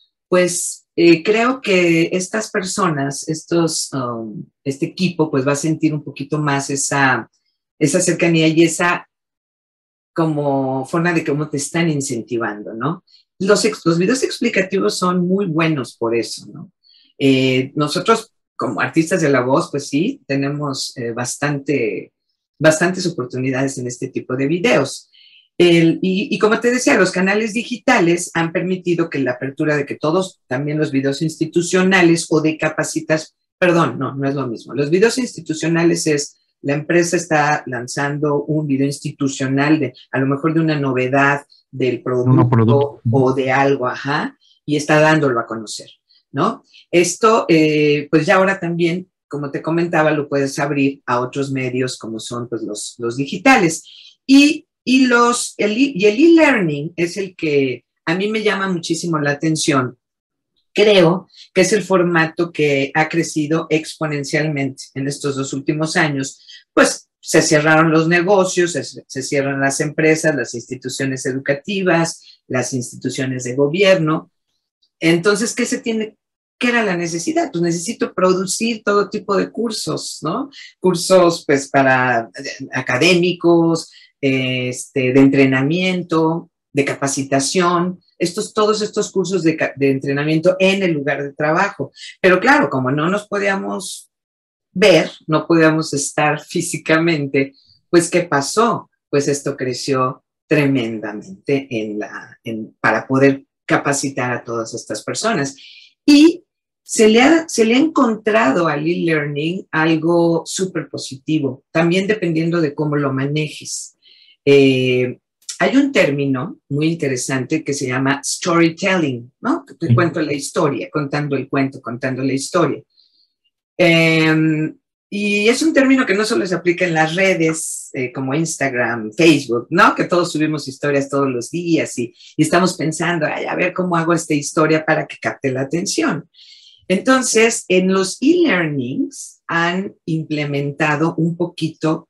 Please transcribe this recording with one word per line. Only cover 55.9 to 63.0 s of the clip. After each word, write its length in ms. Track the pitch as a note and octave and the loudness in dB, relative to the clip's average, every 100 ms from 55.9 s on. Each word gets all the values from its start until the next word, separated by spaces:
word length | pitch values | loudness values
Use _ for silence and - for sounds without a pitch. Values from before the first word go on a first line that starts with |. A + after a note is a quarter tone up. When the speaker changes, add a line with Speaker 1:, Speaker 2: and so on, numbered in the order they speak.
Speaker 1:
y 120 | F3+ G#3 | 2 2
el 80 | |
e-learning 800 | A3 E4+ E4 D4 A#3 E3 C#3+ E3 - | 6 6 8 6 2 0 -2 -6 -4
es 200 | E3+ F#3+ | -6 -4
el 180 | F#3+ | -10
que 500 | - D#3+ C#3+ C3+ A#2 _ _ D#3+ | -6 0 0 0 -4 _ _ -4
a 80 | |
mí 160 | F#3 G#3 | -2 -2
me 120 | A3 | -2
llama 260 | G3+ F#3+ F#3+ | -2 -2 -2
muchísimo 500 | E3+ E3+ E3 F3 D#3 | -4 -4 -4 -2 -2
la 140 | C#3+ | -2
atención. 640 | C#3+ D#3+ D#3 - C3+ B2 - _ _ _ _ _ _ _ | -2 -2 -2 0 0 -2 -8 _ _ _ _ _ _ _
Creo 560 | - G#3 G3 E3 F#3 - - - | 2 4 6 6 2 -4 -20 -6
que 100 | F#3 | 0
es 100 | F3+ | 2
el 100 | G#3 | 2
formato 720 | F3 F#3 F3 E3 D#3+ - E3+ | 2 2 2 2 0 -2 -4
que 380 | - D3 C#3 C3+ | 0 0 0 0
ha 140 | D#3+ | -2